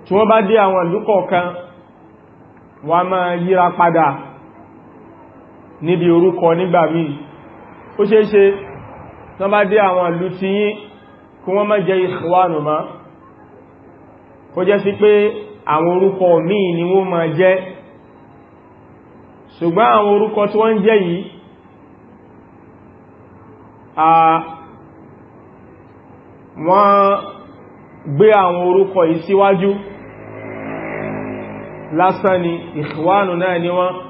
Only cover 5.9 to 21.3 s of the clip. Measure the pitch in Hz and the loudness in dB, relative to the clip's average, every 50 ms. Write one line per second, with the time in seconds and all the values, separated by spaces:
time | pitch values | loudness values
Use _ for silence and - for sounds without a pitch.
5.9 | 185 170 170 175 170 170 175 190 170 - 180 165 165 170 185 180 170 175 160 156 | -2 0 2 2 4 4 4 2 0 2 0 0 2 0 -2 0 2 2 2 2
6.9 | 160 165 165 147 143 143 - - - - - - - - - - - - - - | 0 -2 -4 -4 -8 -12 -14 -20 -20 -20 -20 -20 -20 -20 -20 -20 -20 -20 -20 -18
7.9 | - - 202 190 220 220 214 202 208 202 196 196 196 - - - - - - - | -4 -4 0 2 4 2 2 4 4 4 4 4 2 -2 -10 -16 -18 -18 -20 -20
8.9 | - - - - - - - - - - 190 196 208 208 208 190 202 220 202 190 | -20 -20 -20 -20 -20 -20 -20 -20 -10 -6 -4 0 0 0 0 2 2 2 2 2
9.9 | 180 180 180 175 170 170 180 185 180 185 190 190 196 202 208 208 208 - - - | 2 0 -2 -2 -2 -4 -6 -6 -6 -6 -4 -2 -2 0 -2 -2 -4 -6 -16 -20
10.9 | - - - - - - - - - - - - 190 202 208 208 214 208 175 170 | -20 -20 -20 -20 -20 -20 -20 -20 -20 -14 -8 -4 -2 -2 0 0 0 0 0 0
11.9 | 190 185 185 180 - - 160 165 175 180 185 180 170 151 147 147 151 156 175 - | 0 0 0 -2 -4 -6 -4 0 2 2 2 2 0 -4 -4 -4 -4 -4 -6 -8
12.9 | - - - - - - - - - - - - - - - - - - - - | -16 -20 -20 -20 -20 -20 -20 -20 -20 -20 -20 -20 -20 -20 -20 -20 -20 -20 -20 -20
13.9 | - - - - - - - - - - - - - 175 185 180 202 196 - 196 | -20 -20 -20 -20 -20 -20 -20 -20 -20 -20 -20 -12 -6 -4 0 0 0 0 0 -4
14.9 | 196 - 208 214 208 208 208 208 - - - - - - - - 147 156 165 170 | -2 2 2 4 4 4 2 0 -4 -6 -14 -16 -20 -12 -4 -2 -2 0 0 0
15.9 | 180 185 196 196 185 - 190 180 170 160 160 170 208 208 196 180 170 170 170 180 | 0 2 0 0 0 0 2 2 2 2 2 0 -2 -2 -2 -2 -2 -2 -2 0
16.9 | 190 196 190 185 175 170 165 160 151 151 185 185 190 185 190 - - - - - | 0 0 0 0 -2 -2 -2 -2 0 2 2 2 2 2 -4 -10 -18 -20 -20 -20
17.9 | - - - - - - - - - - - - - - - - - - - - | -20 -20 -20 -20 -20 -20 -20 -20 -20 -20 -20 -20 -20 -20 -20 -20 -20 -20 -20 -20
18.9 | - - - - - - - - - - - - - - 165 170 165 196 226 247 | -20 -20 -20 -20 -20 -20 -20 -20 -20 -20 -20 -20 -12 -4 -4 -2 0 2 2 4
19.9 | 233 220 208 208 208 202 214 214 214 214 208 202 208 214 220 226 220 214 185 220 | 4 2 4 4 2 2 2 0 0 -2 -2 0 0 0 2 2 2 2 2 2
20.9 | 226 208 190 170 170 180 - - | 2 2 2 0 -4 -6 -8 -12